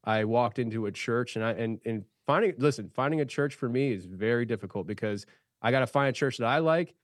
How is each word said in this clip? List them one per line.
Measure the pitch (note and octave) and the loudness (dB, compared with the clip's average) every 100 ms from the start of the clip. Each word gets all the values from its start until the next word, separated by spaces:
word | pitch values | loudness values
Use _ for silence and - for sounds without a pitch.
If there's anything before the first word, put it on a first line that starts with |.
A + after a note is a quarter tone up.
I | - A2 | 0 0
walked | G#2+ A#2 A#2+ A#2+ | 2 2 2 0
into | A#2 A2+ | -4 -2
a | G#2 | -4
church | - - A#2 A#2+ | -4 -2 0 0
and | A2 | -2
I, | A2 | -2
and, | G#2 A2+ G#2+ | 0 -4 -4
and | A#2 A2 G2+ _ - | -4 -6 -8 _ 0
finding, | D#3 G#3+ B2 | 2 2 2
listen, | C#3+ C3+ G2 | 0 0 -6
finding | - C#3 D#3 | -2 0 2
a | |
church | C#3 - C#3+ | 0 0 -2
for | - B2 | -2 -2
me | B2 C#3 | 0 0
is | G2+ | -2
very | F2+ F#2 G#2+ A#2+ | -6 -4 0 2
difficult | A#2 A2 F#2+ G2+ | 0 -4 -4 -6
because | F#2 G#2 G#2+ G2+ - _ _ _ | -6 -4 -4 -4 -8 _ _ _
I | A2+ | 0
gotta | C3 B2+ | 2 2
find | C#3+ C#3 | 2 2
a | |
church | B2 C#3 - | 2 -2 0
that | A#2 | 0
I | C#3+ | 2
like. | D#3+ E3 E3+ _ | 4 2 0 _